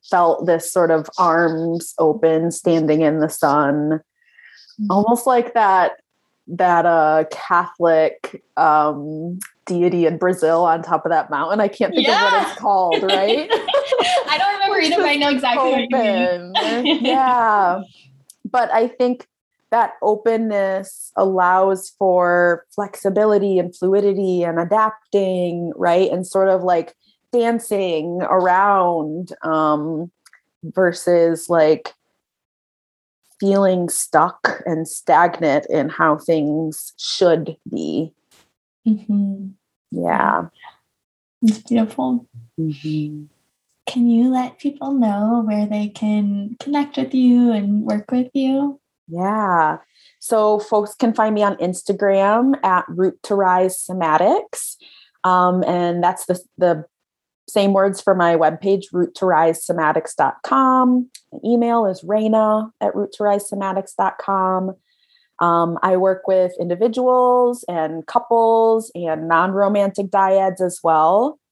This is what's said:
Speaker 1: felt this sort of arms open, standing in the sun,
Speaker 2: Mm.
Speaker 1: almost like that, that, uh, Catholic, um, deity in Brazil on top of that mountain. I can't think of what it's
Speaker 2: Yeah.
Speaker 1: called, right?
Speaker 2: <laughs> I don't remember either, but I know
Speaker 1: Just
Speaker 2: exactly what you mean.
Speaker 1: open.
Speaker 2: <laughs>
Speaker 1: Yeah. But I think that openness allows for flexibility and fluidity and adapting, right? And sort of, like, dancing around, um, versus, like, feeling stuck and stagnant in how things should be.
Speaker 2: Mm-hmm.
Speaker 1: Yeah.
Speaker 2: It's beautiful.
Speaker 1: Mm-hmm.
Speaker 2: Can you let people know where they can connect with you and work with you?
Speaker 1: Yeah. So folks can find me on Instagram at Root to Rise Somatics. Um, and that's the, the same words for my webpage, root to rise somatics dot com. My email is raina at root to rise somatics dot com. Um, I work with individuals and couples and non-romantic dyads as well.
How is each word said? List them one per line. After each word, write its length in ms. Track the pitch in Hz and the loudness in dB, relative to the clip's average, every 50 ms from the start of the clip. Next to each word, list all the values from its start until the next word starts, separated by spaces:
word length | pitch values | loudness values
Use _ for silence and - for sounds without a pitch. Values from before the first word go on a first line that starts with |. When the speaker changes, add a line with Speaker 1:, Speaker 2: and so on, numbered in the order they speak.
| _ - | _ 0
Speaker 1:
felt 360 | - 180 175 165 156 - - | 0 2 2 2 2 0 0
this 240 | 180 170 160 165 - - | 0 0 0 -2 -4 0
sort 180 | 185 170 160 | 0 2 2
of 160 | 165 160 151 - - | 2 0 -2 -6 -2
arms 760 | - 185 170 160 170 170 165 165 160 165 170 165 170 - - - - | 0 0 2 2 2 2 0 0 -2 -4 -4 -4 -6 -8 -10 -4 0
open, 520 | 165 156 147 - 165 160 160 160 165 170 | 0 0 2 2 2 2 2 2 0 -2
standing 500 | 165 - - 170 165 165 156 151 151 156 | -4 -2 0 0 0 2 2 2 2 2
in 180 | 160 151 151 160 | 2 2 2 0
the 100 | 151 151 | -2 -2
sun, 720 | - - - 143 139 147 147 139 147 147 151 151 156 156 _ _ _ _ _ _ _ _ - - - - - _ - - | -2 -2 0 2 2 2 2 2 0 0 0 -2 -2 -4 _ _ _ _ _ _ _ _ -20 -20 -20 -20 -20 _ -10 -8
Speaker 2:
Mm. 60 | 214 202 | -4 0
Speaker 1:
almost 380 | 190 202 208 226 240 240 - | 0 2 2 2 0 2 2
like 260 | 262 254 240 233 240 - | 2 2 2 0 0 0
that, 440 | 233 214 196 190 185 175 - - _ _ _ _ _ _ _ _ _ _ - | 2 2 4 4 4 2 0 -2 _ _ _ _ _ _ _ _ _ _ -14
that, 320 | 175 175 185 180 175 170 170 | -4 0 2 2 4 4 4
uh, 380 | 175 170 165 156 156 156 156 151 156 | 4 4 4 4 4 4 2 0 0
Catholic, 1120 | - - - - 180 175 175 - - _ 170 170 160 160 156 151 - - - - - - _ _ _ | -6 -14 -4 0 0 0 0 -2 -4 _ 2 2 4 4 2 0 -2 -6 -16 -16 -16 -18 _ _ _
um, 800 | - 165 160 151 156 147 151 147 143 143 151 156 156 160 175 180 185 - - _ _ _ | 0 2 4 4 4 2 0 -2 -6 -8 -10 -10 -8 -8 -8 -10 -10 -14 -18 _ _ _
deity 400 | - 185 175 175 175 180 175 170 | -6 -2 0 0 2 2 2 0
in 100 | 160 170 | 0 0
Brazil 480 | 160 180 180 185 180 165 160 165 165 175 | 0 0 -2 0 2 2 2 2 2 2
on 160 | 170 165 165 | 2 0 -2
top 240 | 165 170 175 156 - | -2 -2 -4 -2 0
of 60 | 160 | 0
that 180 | 165 156 147 - | -2 -2 -2 -2
mountain. 300 | 147 139 147 160 196 214 | -6 -6 -4 -2 0 0
I 80 | 208 | 0
can't 260 | 208 - - 214 - 359 | -2 0 -4 -4 -2 0
think 140 | - - | 0 0
of 80 | 277 349 | 2 2
what 260 | 403 466 494 480 427 | 2 2 2 2 0
it's 80 | 359 - | -2 -4
Speaker 2:
Yeah. 60 | - | -8
Speaker 1:
called, 480 | - - 208 202 190 185 175 160 - 196 | -6 -2 0 0 2 2 0 0 0 0
right? 440 | 190 196 190 196 208 226 277 311 415 | 0 0 0 2 0 0 -2 0 -2
Speaker 2:
<laughs> 760 | 453 - - - - 571 554 - 539 480 - 719 719 - - - | -2 -2 -2 -2 -2 -2 0 0 -2 0 0 0 0 -2 0 -2
I 60 | 302 294 | -2 0
don't 140 | 381 403 403 | 0 -2 0
remember 260 | 381 392 392 403 392 | -2 -2 -2 0 0
either, 160 | 320 302 339 | 0 0 0
but 100 | 349 269 | 0 0
I 100 | 294 294 | 0 0
know 140 | 285 285 294 | 0 0 0
Speaker 1:
Just 40 | 277 | 0
Speaker 2:
exactly 360 | 254 262 247 240 - 262 254 | 0 0 -2 0 0 0 0
what 80 | 262 262 | 0 -2
you 60 | 233 240 | -2 -2
mean. 600 | 254 254 226 214 196 185 180 180 180 175 175 180 185 | -2 0 0 0 0 0 0 -2 -2 -4 -8 -6 -6
Speaker 1:
open. 280 | - - - 233 240 254 | -4 -2 -2 -4 -2 0
Speaker 2:
<laughs> 200 | 285 320 - 233 | -2 -2 0 0
Speaker 1:
Yeah. 760 | 254 240 269 262 254 247 240 226 226 214 208 190 175 175 196 190 - _ _ _ _ _ _ _ _ _ _ _ 196 | 0 0 2 2 2 2 2 2 2 2 2 2 0 0 -2 -6 -14 _ _ _ _ _ _ _ _ _ _ _ -2
But 240 | - 254 233 - - | -2 0 0 2 0
I 140 | 226 233 | 0 0
think 400 | 240 240 - 247 247 247 247 - _ _ _ _ _ _ _ _ _ | 0 -2 -2 -2 -2 -2 -4 -10 _ _ _ _ _ _ _ _ _
that 240 | 220 233 226 - - - | 0 0 0 0 -4 -2
openness 1080 | - 208 214 208 - 233 226 226 226 220 208 202 196 190 190 190 196 - - - - - _ | 0 0 0 0 0 0 0 0 -2 -2 0 0 0 0 -2 -4 -6 -10 -16 -18 -20 -10 _
allows 720 | - - 190 190 185 180 180 185 185 190 196 196 190 - - _ _ | 0 0 0 2 2 4 4 4 4 4 2 0 -2 -6 -16 _ _
for 680 | 196 190 180 180 180 175 175 175 175 175 175 170 _ _ - | 0 2 2 4 2 2 4 4 4 2 2 0 _ _ -8
flexibility 840 | - 202 196 - - - 196 185 202 214 214 208 202 196 202 190 185 | -8 -8 -8 -10 -4 -4 -2 0 2 2 2 2 2 2 2 0 0
and 160 | 175 180 180 | 0 -2 -6
fluidity 680 | - 180 185 196 202 202 202 190 196 196 185 180 180 175 | -4 -2 0 2 2 2 0 0 0 -2 -2 0 0 -2
and 140 | 170 165 170 | -2 -2 -2
adapting, 1120 | 170 170 208 220 220 220 220 - _ _ - 202 196 185 185 180 180 175 170 175 170 170 - | -2 0 0 2 0 0 -2 -8 _ _ 0 0 0 0 -2 -2 -2 -4 -4 -6 -6 -8 -6
right? 340 | - 180 175 170 180 190 - | -2 0 2 2 2 2 0
And 140 | - 180 185 | 0 -4 -6
sort 220 | - - 196 190 190 | -4 0 0 2 2
of, 140 | 190 185 180 | 2 0 2
like, 320 | 185 180 170 165 - _ _ _ _ _ _ _ _ | 0 0 0 -2 -6 _ _ _ _ _ _ _ _
dancing 920 | - 240 233 233 233 226 226 - 214 196 190 180 170 156 151 175 175 180 180 | 0 0 2 2 0 -2 -4 -4 -4 -2 -2 -2 -2 -4 -4 -4 -4 -4 -2
around, 1120 | - 170 185 180 185 180 185 196 202 202 190 180 175 170 165 151 151 151 170 185 - - _ - | 0 0 2 2 2 2 4 4 4 2 2 2 2 0 -2 -4 -4 -8 -8 -10 -12 -14 _ -6
um, 680 | 160 160 156 156 156 151 151 151 160 165 151 175 170 _ _ _ - _ _ _ _ _ _ - | -2 -2 0 2 0 0 -2 -4 -6 -6 -8 -8 -10 _ _ _ -20 _ _ _ _ _ _ -18
versus, 840 | 160 - 185 190 175 175 - - 175 175 170 170 170 170 160 - | -6 0 2 2 2 0 -2 0 2 2 4 4 2 0 -4 -4
like, 460 | - 170 165 156 156 156 156 - - - _ _ _ _ _ _ _ _ _ _ _ _ _ _ _ _ _ _ _ _ _ _ _ _ _ _ _ _ _ | -2 2 2 4 4 2 0 -2 -16 -20 _ _ _ _ _ _ _ _ _ _ _ _ _ _ _ _ _ _ _ _ _ _ _ _ _ _ _ _ _
feeling 480 | 196 196 196 196 196 190 185 180 175 170 | 0 2 2 4 4 2 2 0 -2 -4
stuck 720 | - - - - - 156 156 180 - _ - - - - - | -4 -6 -6 0 2 2 2 2 -2 _ -6 -6 -6 -4 -6
and 220 | - 165 160 165 | -6 -4 -4 -6
stagnant 800 | - - - _ - 165 156 175 170 175 - 165 151 135 151 143 - | -8 -10 -8 _ 2 4 4 4 2 0 -2 -2 0 0 0 -2 -2
in 200 | - 156 139 156 | -2 -2 -2 -2
how 280 | - - 165 160 151 | -2 0 2 2 2
things 760 | 156 - - 165 160 147 147 151 156 160 156 156 - - - _ | 0 0 -2 0 0 0 -2 -2 -2 -4 -6 -8 -10 -14 -16 _
should 580 | - - - - - 196 175 165 165 156 - 156 _ _ - | -12 -10 -8 -2 2 4 4 4 2 0 -8 -12 _ _ -10
be. 420 | - - 80 76 78 107 160 160 _ _ _ _ _ _ _ _ _ _ _ _ _ _ _ | -8 -8 -6 -4 -4 -6 -6 -8 _ _ _ _ _ _ _ _ _ _ _ _ _ _ _
Speaker 2:
Mm-hmm. 600 | 220 214 208 - - 208 202 202 196 196 196 190 190 190 _ _ _ _ _ _ _ | -2 -2 -2 -2 -2 -2 -2 -2 -2 -6 -8 -12 -16 -16 _ _ _ _ _ _ _
Speaker 1:
Yeah. 540 | - - - - 82 - - - - 85 170 165 _ _ - - _ _ _ _ _ _ _ _ _ _ _ _ _ _ | -8 -6 -2 -2 0 0 0 0 0 -2 -4 -8 _ _ -20 -20 _ _ _ _ _ _ _ _ _ _ _ _ _ _
Speaker 2:
It's 180 | - 220 214 - | 0 0 0 0
beautiful. 680 | - - 240 233 220 220 - - 294 254 - 240 - _ _ 117 - _ _ - | -4 -2 0 0 0 -2 -4 -6 -4 -2 -4 -4 -6 _ _ -20 -20 _ _ -6
Speaker 1:
Mm-hmm. 640 | 160 156 147 139 147 156 151 151 151 151 151 151 151 _ _ _ _ _ _ _ _ _ _ _ _ | -6 -6 -6 -8 -8 -6 -4 -4 -6 -6 -10 -14 -18 _ _ _ _ _ _ _ _ _ _ _ _
Speaker 2:
Can 200 | - - 254 240 | -8 -2 0 2
you 220 | 240 233 226 247 254 | 2 4 4 2 2
let 300 | 254 254 254 247 - _ | 0 -2 -4 -6 -10 _
people 320 | - 285 285 - - 269 | -8 -8 -8 -6 -8 -4
know 500 | 277 269 233 214 202 202 208 220 233 240 220 | 0 0 0 0 0 0 0 0 0 0 0
where 200 | 214 208 208 208 | -2 -2 -2 -2
they 220 | 208 208 208 208 | -2 -2 -4 -4
can 680 | 208 - - 220 214 214 208 208 202 202 202 202 208 240 _ | -6 -6 -6 -4 -2 0 0 0 -2 -2 -4 -6 -10 -12 _
connect 380 | - 277 294 285 285 285 - | -8 -4 -2 -2 -4 -4 -4
with 160 | 269 262 262 269 | -6 -6 -2 0
you 380 | 254 254 247 247 240 240 240 | 2 4 4 4 4 4 4
and 320 | 226 208 202 202 202 208 220 | 2 0 0 0 0 0 0
work 280 | 226 214 214 208 - | -2 -4 -4 -4 -2
with 180 | 247 247 254 254 _ | -2 -2 -2 -2 _
you? 460 | 277 262 262 269 269 285 285 277 _ _ _ _ _ _ | -2 0 0 0 0 -2 -2 -4 _ _ _ _ _ _
Speaker 1:
Yeah. 680 | - 160 175 185 196 214 220 208 190 180 165 156 156 156 156 _ _ _ _ _ _ _ _ | -12 -6 -4 -2 -2 0 0 0 2 2 2 2 2 0 -4 _ _ _ _ _ _ _ _
So 400 | - - 233 220 214 214 214 208 | -4 0 0 2 4 2 2 0
folks 340 | 208 - 220 208 208 208 - | -2 0 0 0 0 -2 -4
can 200 | _ - 226 220 | _ 0 0 2
find 200 | - 220 220 214 | 0 0 0 2
me 80 | 208 | 0
on 140 | 208 202 196 | 0 0 0
Instagram 1000 | - 165 180 180 - - - 196 190 208 202 196 196 196 202 214 233 254 269 269 - - | -2 -4 -4 -4 -6 -4 -6 -2 0 2 2 2 4 4 2 2 2 2 2 0 0 0
at 220 | 190 185 180 175 | 0 0 0 -2
Root 300 | - 170 175 190 185 - _ - | -4 -2 0 0 -2 -2 _ -6
to 120 | - 208 | -4 0
Rise 480 | 196 196 185 180 185 185 185 185 - - - | 0 2 2 2 2 2 0 -2 -6 -10 -8
Somatics. 840 | 185 185 170 156 156 160 175 214 320 427 - - - - - - - _ - - - - _ _ _ _ - | -6 -4 0 2 2 4 4 4 2 0 -2 -6 -12 -12 -12 -12 -14 _ -20 -20 -20 -20 _ _ _ _ 0
Um, 400 | 185 185 180 180 180 180 180 - | 2 2 4 4 2 2 0 0
and 400 | - 180 175 175 175 175 175 175 | 0 0 0 0 -2 0 0 0
that's 220 | 180 185 - - | 0 -2 -2 -4
the, 140 | - 180 180 - _ _ | -4 -4 -4 -6 _ _
the 280 | - 180 175 170 156 156 _ _ _ _ _ _ _ _ _ _ _ _ - | 0 0 2 2 0 -4 _ _ _ _ _ _ _ _ _ _ _ _ -4
same 240 | - 214 196 196 196 | -2 0 2 2 2
words 260 | 196 190 196 190 196 | 2 2 0 -2 -2
for 140 | - 202 190 | 0 0 2
my 220 | 185 175 170 170 | 2 2 2 2
webpage, 500 | 160 165 156 160 156 - 196 196 190 190 - - | 2 2 0 0 -2 -2 -2 -2 -2 -2 -6 -2
root 220 | 180 175 175 _ | -2 -2 -2 _
to 100 | - 190 | -4 -2
rise 400 | 185 170 151 165 165 165 165 - | 0 2 2 2 2 0 -2 -4
somatics 500 | - 170 170 156 151 156 160 156 - - | -4 -2 0 0 0 0 -2 -4 -6 -2
dot 200 | - 147 135 - - - | -2 -2 -2 -2 -6 -6
com. 640 | - 262 269 269 262 262 254 254 254 247 254 247 - _ - _ _ - | -2 0 2 2 4 2 2 2 2 2 0 -2 -4 _ -20 _ _ -20
My 60 | - - | -8 -2
email 440 | 220 240 233 233 233 233 233 220 | 0 0 2 2 0 0 0 0
is 160 | 196 185 185 - | 0 -4 -6 -6
raina 680 | 165 208 220 214 220 220 220 214 214 214 214 220 226 _ _ | -4 -2 0 0 2 2 2 2 2 0 0 -2 -6 _ _
at 160 | 214 202 - | -4 -4 -2
root 160 | 202 202 196 - | -2 -6 -6 -6
to 100 | - 214 | -4 0
rise 260 | 208 202 202 202 - | 0 0 -2 -4 -8
somatics 460 | 202 196 196 190 185 196 190 - - | -8 -6 -6 -4 -4 -4 -6 -6 -4
dot 220 | - 196 190 - - | -2 -2 -2 -2 -6
com. 560 | - - 196 190 185 185 185 190 190 190 185 _ _ _ _ _ _ _ _ _ _ _ _ - | -6 -2 -2 0 0 0 0 -2 -4 -6 -8 _ _ _ _ _ _ _ _ _ _ _ _ -2
Um, 400 | 175 175 170 170 170 170 170 - | 0 2 2 2 2 0 -2 -2
I 160 | - 190 185 | 0 0 2
work 300 | 185 190 190 185 185 - | 2 2 2 0 0 -2
with 260 | - 190 185 185 180 180 - | 0 2 2 2 0 -2 -6
individuals 1080 | 175 175 175 175 220 240 220 254 254 254 254 254 247 247 247 247 247 240 247 240 - | -4 -4 -2 0 0 0 0 0 0 2 4 4 4 4 4 4 2 0 -2 -4 -8
and 380 | - 175 165 160 156 160 165 156 | -6 -4 -4 -4 -4 -6 -10 -12
couples 840 | - - - - - 233 233 226 226 226 226 226 226 226 226 220 - _ | -4 -4 -4 -2 2 2 2 4 4 4 4 4 2 2 0 -4 -8 _
and 340 | 175 175 165 156 156 160 | -8 -4 -4 -4 -4 0
non-romantic 800 | 165 165 160 175 190 190 196 202 196 208 202 196 196 196 - 196 190 | 2 2 2 2 2 0 0 0 2 2 0 0 0 -2 -4 -6 -2
dyads 500 | - 196 190 190 190 196 190 190 185 185 | 0 0 2 2 2 2 2 0 -2 -2
as 200 | 185 180 180 - - | -4 -4 -4 -2 0
well. 560 | 170 160 156 156 160 185 208 247 294 311 _ _ _ | 2 2 4 4 4 2 2 0 0 -4 _ _ _